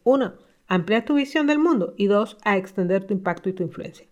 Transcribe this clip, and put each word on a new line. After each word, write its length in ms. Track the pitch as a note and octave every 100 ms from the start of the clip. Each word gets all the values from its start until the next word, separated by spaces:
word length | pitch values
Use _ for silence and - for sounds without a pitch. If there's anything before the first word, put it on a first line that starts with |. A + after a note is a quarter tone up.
Uno, 300 | A#3+ C4+ G#3+ - _ _ -
amplía 380 | F3+ E3+ A3+
tu 120 | A#3 C#4+
visión 300 | C#4 D#4+ D4
del 120 | D4+
mundo. 340 | E4 B3+ E3+ -
Y 80 | G3+
dos, 320 | G#3 A3+ -
a 140 | G#3+ G3
extender 480 | F#3+ - F3 F#3+
tu 80 | G3
impacto 380 | G3 F3+ F3 F#3+
y 20 |
tu 100 | F#3
influencia. 440 | E3 - - - -